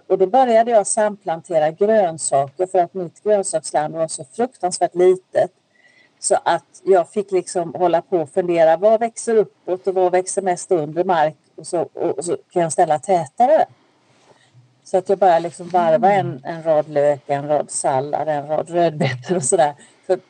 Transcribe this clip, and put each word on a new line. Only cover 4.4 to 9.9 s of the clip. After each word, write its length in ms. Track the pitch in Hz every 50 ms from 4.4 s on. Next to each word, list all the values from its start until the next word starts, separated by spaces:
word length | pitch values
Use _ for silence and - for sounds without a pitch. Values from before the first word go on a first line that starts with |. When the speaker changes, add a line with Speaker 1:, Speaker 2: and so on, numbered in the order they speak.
| 233 247 _ - - 180 175 - 180 170 -
Speaker 1:
litet. 560 | 175 180 185 185 180 _ _ - - 147 175 _ _ _ _ _ _ _ _ _ _ _ _ _ _
Så 160 | - - 190 - -
att 200 | - 170 165 _ _ _ - -
jag 260 | 180 190 180 165 -
fick 220 | - 214 196 -
liksom 420 | 190 185 175 - - 185 170 165 131
hålla 280 | 151 180 175 165 170
på 160 | 165 - 196
och 120 | 175 156 139
fundera, 480 | - 190 180 175 175 165 160 160 165
vad 220 | 165 190 214 226 220
växer 360 | 233 233 - - - 233 226
uppåt 520 | 220 196 - _ _ - 175 180 185 -
och 60 | 196